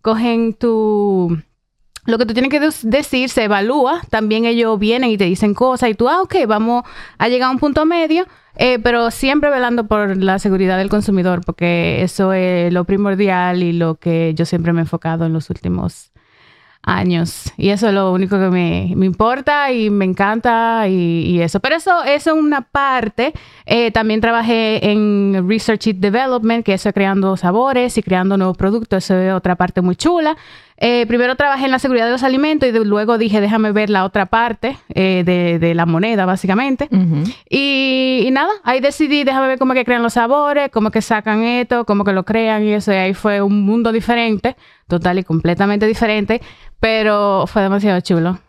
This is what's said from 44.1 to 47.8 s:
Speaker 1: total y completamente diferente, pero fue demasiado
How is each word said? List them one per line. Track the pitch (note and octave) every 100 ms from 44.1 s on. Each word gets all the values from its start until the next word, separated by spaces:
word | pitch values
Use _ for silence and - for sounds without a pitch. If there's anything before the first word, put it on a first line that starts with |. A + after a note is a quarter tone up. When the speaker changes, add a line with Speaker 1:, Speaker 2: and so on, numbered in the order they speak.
| A#3+ A#3 G#3 A#3 - _ _ _
Speaker 1:
total | F3 F3 F3+
y |
completamente | F#3 D#3+ E3 F3 G3+ G#3 G#3+
diferente, | A3 A3+ G#3+ G3+ A3+ - - - -
pero | A3+ A3 G#3+ G#3 G3+ F#3+ C#3+
fue | -
demasiado | F#3+ G3